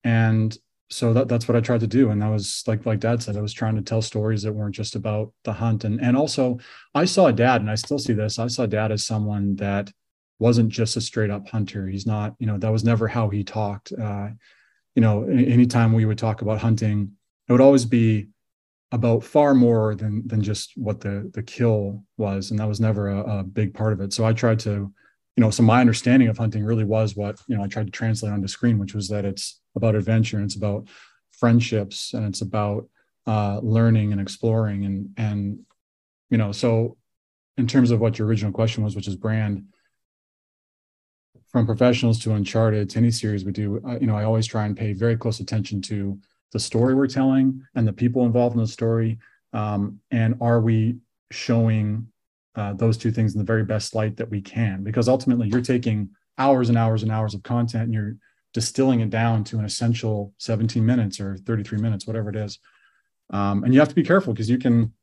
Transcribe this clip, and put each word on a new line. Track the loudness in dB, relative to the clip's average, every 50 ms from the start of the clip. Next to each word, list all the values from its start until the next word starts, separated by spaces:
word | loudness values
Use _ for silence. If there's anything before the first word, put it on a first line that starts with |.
| 2
And | 2 2 4 4 4 2 2 0 -2 -4 -8 _ _ _ _ _ _
so | -8 -2 0 2
that, | 4 2 2
that's | 2 0 -2 0 0
what | 0
I | 0
tried | 2 2 0 0
to | 0
do. | 0 2 2 4 4
And | 2 0
that | 0 0
was | -2 -2 -4 -6 -8 -6 -4
like, | -2 -4 -2 0
like | -2 -2 0
Dad | 0 -2 -2 -2
said, | -2 -6 -6
I | -6
was | -6 -6
trying | -6 -4 -4 -2 -2
to | -2
tell | -4 -2 -2 -2
stories | -2 -2 -4 -2 -2 0 -2 -2 -2
that | -4 -4
weren't | -4 -6 -6 -6
just | -8 -10 -8 -8
about | -6 -4 -4 -4 -4 -6 -8 _ _ _
the | -8
hunt. | -6 -2 -2 -2 -2 0 -2
And, | -4 -2 0
and | 0 2 2
also | 2 2 0 0 0 0 0 -2 -4 -10 -18 -20 -20 -20 _ _
I | 0 0
saw | 2 4 6 6 6
Dad, | 6 4 4 4 4 2
and | 0 -2
I | -4
still | -4 -4 -4 -6 -4
see | -2 -2 -2
this, | -2 -2 -4 -4 -4
I | -6
saw | -4 -2 -2 -2
Dad | -2 0 -2 0 -2 -2
as | -4 -4
someone | -4 -2 -2 -2 -2 -2 -2 -2 -2 -2
that | -2 -2 -2 -2 -2 -4 -6 _ _ _ _ _ _ _ _ _ _
wasn't | 2 4 4 4 2 2
just | 0 -2 -2 -2 -2
a | -4
straight | -6 -4 -2 -2 -2 0
up | -2 -6 -8 -6
hunter. | -4 -4 -4 -4 -6 -8 -6
He's | -6 -6 -6 -4
not, | -4 -4 -2 -4 -6 -8 _
you | -4
know, | -4 -4
that | -2 0 0
was | 0 2 2
never | 2 2 2 0 -2
how | -2 -2 -2 0
he | -2 -4 -6
talked. | -4 -4 -4 -4 -4 -6 -8 _ -12
Uh, | -8 -8 -6 -6 -6 -6 -8 -8 -10 -14 _ _ _ _ _ _ _ _ _ _ _
you | 4
know, | 4 4 4 2 0
a-, | 0
anytime | 2 2 4 4 6 4 4 4 4 2 4 4
we | 4 4 2
would | 2 0 0
talk | -2 -2 -2 -2
about | -2 -4 -2 0
hunting, | 0 0 0 2 0 0 0 -2 -4 -4 -8 _ _ _ _ _ _ 4
it |
would | 6 8
always | 8 8 8 6 4
be | 2 2 4 4 4 2 2 -2 -8 _ _ _ _ _ _ _ _ _ _ _ _ -4
about | 0 2 2 2 0 -2
far | 0 2 4 6 6 6
more | 6 6 6 6 4 2 0 -2
than, | -2 -4 -4 -4 -4 -6
than | -2 -2 -2
just | 0 0 -4 -6 -8 -12 _
what | -6 -6 -4 -6 -4
the, | -6 -6 -6 -6 -8 -8 -10
the | -10 -12
kill | -12 -4 -2 0 2 2 0 -2 -4 -8 -10 -14 _ _
was. | -6 -4 -2 -2 -4 -6 -4
And | -4 -4
that | -2 -4
was | -2 0
never | 0 0 2 0 -2 -2
a, | -2 -4 -4 -4 -4 -6
a | -6
big | -6 -2 -2 -2 -2 -2
part | -2 -2 -2
of | -2 -2
it. | -4 -6 -2
So | 0 2
I | 2
tried | 2 2 2 2 2 2
to, | 0 -4 -4 -4 -6 -8 -10 _ _ _ _ _ _ _ _
you | 4
know, | 4 4
so | 4 6 6
my | 6 8 8
understanding | 6 4 4 2 2 4 6 6 6 4
of | 2
hunting | 0 -2 -2 -2 -2 -2
really | 0 0 0 0
was | 0 2 0 0 0 -2
what, | -4 -6 -6 -6 -10 _
you | -4 -4
know, | -4 -4
I |
tried | -4 -4 -6 -6
to | -6
translate | -6 -4 -2 -2 -2 -2 -2 -4
onto | -4 -4 -4
screen, | -6 -6 0 2 2 2 2
which | 0 -4 -6
was | -8 -6 -4
that | -4 -4 -4
it's | -4 -6 -6 -10 -12 -14 _ _ _ _
about | 0 0 2 2
adventure | 2 0 2 2 2 2 0 -2
and | -4 -4
it's | -4 -6
about | -6 -4 -4 -4 -6 -8 -12 -20 -20 -20 _ _ _ _ _
friendships | _ _ 2 4 4 4 2 2 -2 -2 -2 -4 -10 -12 -12 -8 -6
and | -6 -6
it's | -6 -6 -6
about, | -8 -4 -2 -2 -2 -2 -4 -6 -8 _ _ _ _ _ _ _ _
uh, | -2 0 0 0 -2 -4 -4
learning | -2 0 2 4 6 6 4 4 2 0
and | 0 -2
exploring. | -4 -6 -8 -4 -2 0 0 2 0 0 -2 -4 -4
And, | -4 -4 -6 -6 -10 -6
and, | -4 -4 -2 -2 -2 -4 -6 -6 -10 -14 _ _ _ _ _ _ _ _ _ _ _ _ _
you | 0 0
know, | 0 0
so | -2 -2 0 2 2 2 0 -2 -6 _ _ _ _ _ _ _ _ _ _ _ _
in | -2 -2
terms | 2 4 4 4 4
of | 4 2
what | 2 0 0
your | 0 0
original | 0 0 0 0 -4
question | 0 0 0 0 0 -2 -4
was, | -2 -4
which | -6 -6
is | -8 -8
brand, | -6 -4 -2 -2 0 -2 -2 -4 -6 -8 -16 _ _ _ _ _ _ _ _ _ _ _ _ _ _ _ _ _ _ _ _ _ _ _ _ _ _ _ _ _ _ _ _ _ _ _ _
from | 0 0 2
Professionals | 2 2 2 4 2 4 2 2 2 2 0
to | 0 -2 -2
Uncharted | 0 -2 -2 0 2 2 2 2 0 -2 -2
to | 0
any | 2 2 2
series | 2 0 -2 -2 -2 -2 -4
we | -6
do, | -4 -4 -4 -4 -4 -6 -6
uh, | -8 -4 -2
you | 0
know, | 0 0
I | 0 0
always | 0 0 0 0
try | -2 -2 -4 -2
and | -2 -4
pay | -4 -4 -6 -2
very | 0 0 0 0
close | 0 -2 -4 -4 -4
attention | -6 -4 -4 -4 -4 -4 -6 -8 -6
to | -6 -6 -4 -4 -6 -6 -8 _ _ _ _ _ _
the | -8 -8
story | -6 -2 0 2 2 4 4
we're | 2 2
telling | 0 0 0 2 2 4 4 2 2 0 -2 -12 _ _
and | -2 -2
the | -2 0
people | 0 0 0 2 2 2
involved | 2 2 2 2 2 2
in | 0
the | -2
story. | -2 -4 -4 -2 0 0 0 0 -2 -4 -6 _ _ _ _ _ _ -6
Um, | -4 -4 -2 -2 -2 -4 -4 -6 -12 _ _
and | -2 0 2 2 0 0
are | 0 2 2 4
we | 4 2 2 2 2 0 -2 -4 _ _ _ _ _ _
showing, | -16 -10 -2 0 2 2 2 2 2 0 0 -2 -4 -6 -8 -12 _ _ _ _ _ _ _ _ _
uh, | -8 -6 -6 -4
those | 0 2 0 0
two | 0 -2 -2
things | 0 0 0 0 0
in |
the | -2 -2
very | 0 0 -2 0
best | -2 -2 -4 -4 -4 -4
light | -4 -4 -4 -4
that | -6 -8 -6
we | -6 -8
can? | -8 -6 -4 -2 -2 -2 -2 -4 -6
Because | -4 0 0 2
ultimately | 2 2 2 2 0 0 0 0
you're | 0 0 -2
taking | 0 0 -2 0 0 0 -2 -2 -4 -6 _ _ _ _ _ 0
hours | 2 4 4 4 4 2
and | 2
hours | 2 2 2 0 0 0
and | -2
hours | -2 -2 -4 -4 -6
of | -8 -8
content | -4 -2 -2 -2 -2 -2 -4 -4
and | -2 -2
you're | -4 -4 -6 -8 -12 _ _ _ _ _ _ -6
distilling | -6 -6 -4 -2 0 2 2 2 2
it | 0 0
down | 0 0 0 2 0 0 -2
to | -4 -4 -6
an | -4
essential | -4 -4 -2 -2 -2 -2 -2 -2 -4 -4 -4 -6 -10 _ _
seventeen | -6 -4 -2 -2 -2 -2 0 0 2
minutes | 2 2 2 0 -2 -4 -6
or | -8 -8 -8
thirty-three | -8 -6 -4 -4 -4 -4 -4 -4
minutes, | -4 -2 -2 -4 -4 -6
whatever | -8 -6 -6 -6 -6
it | -6
is. | -6 -8 -8 -10 _ _ _ _ _ _ _ _ _ _ _ _ _ _ _
Um, | -4 -2 -2 0 -2 0 2
and | 6 6
you | 6
have | 6 6
to | 2
be | 0 2
careful | 4 2 2 2 0 -4
'cause | -4 0 0
you | 0
can | 0 2 2 2 2 2 0 -4 _